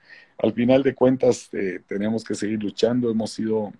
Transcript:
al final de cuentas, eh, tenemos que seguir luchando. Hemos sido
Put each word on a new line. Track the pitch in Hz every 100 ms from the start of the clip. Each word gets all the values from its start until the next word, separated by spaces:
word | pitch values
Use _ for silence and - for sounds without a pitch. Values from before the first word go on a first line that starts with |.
| _ - - -
al | 110
final | 107 120 131
de | 135
cuentas, | - 127 131 127 117 -
eh, | - 98 87 -
tenemos | 98 104 113
que | -
seguir | 104 104 110
luchando. | 101 - 110 123 120
Hemos | 110 107
sido | - 110 110 104 -